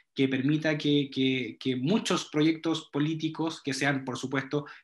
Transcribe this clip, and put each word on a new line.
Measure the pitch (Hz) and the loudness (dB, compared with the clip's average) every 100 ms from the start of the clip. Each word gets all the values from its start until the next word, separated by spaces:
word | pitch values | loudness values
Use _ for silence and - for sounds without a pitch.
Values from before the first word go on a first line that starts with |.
| _ - | _ 0
que | 135 | 2
permita | 131 135 151 156 151 | 2 2 2 2 2
que, | 147 143 135 | 2 2 2
que, | 131 131 131 113 - | 0 0 0 -4 -4
que | 131 127 | -2 0
muchos | 135 220 - 180 - | 2 2 2 -2 0
proyectos | 151 156 160 165 160 - | 2 2 2 -2 -2 -4
políticos | 147 151 160 160 156 160 160 | -2 -2 -2 -4 -4 -6 -6
que | - | -6
sean, | 131 139 135 135 | -2 0 0 -4
por | 123 | -6
supuesto, | 127 139 135 147 147 - | -4 -4 -2 -4 -4 -12